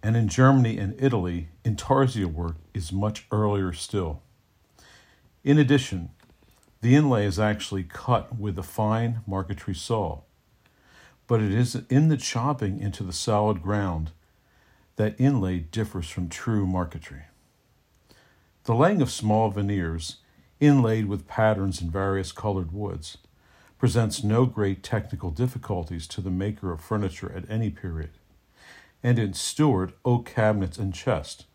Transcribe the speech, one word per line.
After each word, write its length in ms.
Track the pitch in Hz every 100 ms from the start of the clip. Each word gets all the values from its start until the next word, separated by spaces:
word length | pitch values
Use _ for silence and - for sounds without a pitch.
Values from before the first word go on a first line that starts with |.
And 140 | 107 117
in 120 | 107
Germany 500 | 110 131 135 120 110
and 160 | 101 -
Italy, 460 | 135 117 90 87 82 -
intarsia 640 | 113 107 - 135 131 117 92
work 300 | 78 85 80 -
is 180 | - 82
much 340 | 95 104 107 -
earlier 400 | 104 107 101 95
still. 500 | 80 - 104 85 76 _ _ _ _ _ _ - - _ _ _ _
In 160 | 139 151
addition, 520 | 131 143 131 95 82 - _ _ _ _ _ _
the 140 | 113
inlay 320 | 139 151 117 104
is 140 | 90
actually 420 | 107 104 - 98
cut 560 | 90 - - 117 - 117
with 180 | 104 95
a 60 |
fine 600 | 87 - 107 113 117 113 104
marquetry 480 | 95 90 98 -
saw, 460 | 90 - 113 87 76 - _ _ _ _ _ _ - - _ _
but 160 | 117
it 80 | 107
is 320 | 101 123 - -
in 160 | 131 156
the 100 | 143
chopping 600 | - 117 131 135 101 98
into 240 | 101 -
the 100 | 95
solid 480 | 82 - 104 107 98
ground 520 | 82 104 98 82 80 - _ _ _ _ _ _ _
that 260 | - 107 107
inlay 380 | 131 135 92 90
differs 500 | 80 113 104 - 80
from 200 | - 87
true 360 | - - 110
marquetry. 580 | 95 92 85 80 - 69 78 _ _ _ _ _ _ _ _ - _ _ _ _
The 140 | - 117
laying 260 | 165 208
of 80 | 123
small 400 | - 107 107 110
veneers, 680 | 98 101 101 82 82 80 - _ _ _ _
inlaid 460 | 147 143 113 110 104
with 200 | 101 -
patterns 560 | - 110 101 98 90
in 80 | 85
various 400 | 90 98 98 92
colored 400 | - 107 95 82
woods, 480 | 95 101 85 80 - _ _ _ _ _ _
presents 460 | 127 120 110 -
no 240 | 104 113 127
great 380 | - 101 98
technical 480 | - 110 - 87 92
difficulties 720 | 80 127 - - 92 80 85 80
to 140 | -
the 100 | 95
maker 400 | 92 98 107 95
of 100 | 80
furniture 520 | - 107 98 - 90
at 160 | 90 90
any 200 | 110 110
period. 400 | - 92 80 76 - _ _ _ _ - - _ _
And 160 | 123 117
in 160 | 104
Stuart, 600 | 92 - - 151 101 92 -
oak 220 | 123 120 120
cabinets 520 | - 107 107 92 -
and 160 | 98
chest 520 | 90 - 90 71 - -